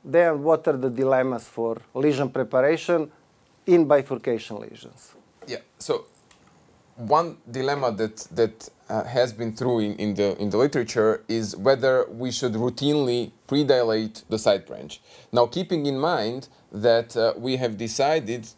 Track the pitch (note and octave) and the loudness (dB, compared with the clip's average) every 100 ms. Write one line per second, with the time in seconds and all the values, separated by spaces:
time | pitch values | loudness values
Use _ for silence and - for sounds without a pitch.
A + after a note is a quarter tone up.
0 | D3+ D#3+ F3 D3 D3 D#3+ D#3+ C3+ B2+ A#2+ | 0 4 4 2 2 2 2 0 -2 0
1 | C3 C3 C3 A#2+ - - A2+ A2+ - B2+ | 2 2 2 -2 -6 -6 -4 -6 -8 0
2 | D3+ C#3 C#3 C3 A#2+ C3 C3+ E3 - E3+ | 0 2 -2 -2 0 2 2 0 0 0
3 | D#3 - _ _ _ _ - F3 D3 D3 | -2 -10 _ _ _ _ 4 4 6 4
4 | C3+ B2+ C3 A2+ - G#2 - - - - | 2 -4 -2 -4 -6 -12 -12 -18 -20 -20
5 | - - _ _ - A#2+ - - - B2+ | -20 -20 _ _ -14 -14 -14 -10 -4 -4
6 | - _ _ _ _ _ _ _ _ - | -6 _ _ _ _ _ _ _ _ -12
7 | A2+ D3 E3+ - - B2 C3+ C#3+ B2+ G#2 | 0 2 2 -8 -10 -4 -2 0 -2 -2
8 | A2 A2 - - A2+ - - - - G#2+ | -4 -6 -6 0 0 -2 -18 -18 -8 -6
9 | - B2 B2 G#2+ A#2 A2 B2 A#2 G#2 - | -2 0 0 -2 -8 -4 -2 0 -2 -2
10 | G#2 F#2+ G2+ F2+ G2+ G#2 C#3+ C#3+ A2+ A#2+ | -4 0 -2 -2 -2 2 2 0 -2 2
11 | - - - A2+ G#2+ F2+ A2 C3+ C3 C3 | 2 2 -2 -4 -4 0 2 2 2 2
12 | - A2+ B2+ A#2+ B2+ A2 A#2+ - C#3 D3 | 0 -4 -8 -4 -4 -2 -2 -2 0 2
13 | C3 A#2+ A2+ - - C#3 C#3+ C3 A#2 A2 | 2 0 -4 -10 -4 0 4 4 2 0
14 | A2 - - A2 A2 G2 - A1+ C#2+ - | -2 -8 -6 0 2 2 -2 -14 -14 -18
15 | _ - - A#2+ A#2+ E3+ F3 E3+ C#3+ C3+ | _ -20 -2 2 2 0 -4 -2 -2 -2
16 | D#3 D#3+ G#2+ B2 - _ _ G#2 A#2 A#2 | -2 -2 -2 -6 -12 _ _ 0 4 4
17 | A#2 A#2+ A2+ F#2 B2 B2+ B2 G#2 A2+ - | 2 0 0 0 -2 -2 -2 -4 -4 0
18 | C#3+ D#3+ A2 A#2+ A2 | 2 0 -2 -6 -10